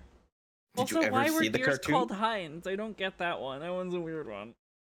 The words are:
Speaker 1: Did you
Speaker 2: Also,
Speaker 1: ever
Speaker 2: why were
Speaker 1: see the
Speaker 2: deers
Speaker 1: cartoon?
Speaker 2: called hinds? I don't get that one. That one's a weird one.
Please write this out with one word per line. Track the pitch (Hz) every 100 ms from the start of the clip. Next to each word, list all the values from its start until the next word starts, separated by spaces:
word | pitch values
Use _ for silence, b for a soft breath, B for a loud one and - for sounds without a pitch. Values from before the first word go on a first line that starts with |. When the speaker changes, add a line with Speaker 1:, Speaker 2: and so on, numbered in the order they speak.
| - - _ _ _ _ _ -
Speaker 1:
Did | 262
you | 320
Speaker 2:
Also, | 311
Speaker 1:
ever |
Speaker 2:
why | 254 294
were | 320
Speaker 1:
see | -
the | 240
Speaker 2:
deers | 262 135
Speaker 1:
cartoon? | - 262
Speaker 2:
called | 240
hinds? | 196 226 214 165 160 185
I | 196
don't | 220 202
get | 190 -
that | 175 143
one. | 127 135
That | 170
one's | 180 185 175
a |
weird | 165 160 117
one. | 101 110 - _ _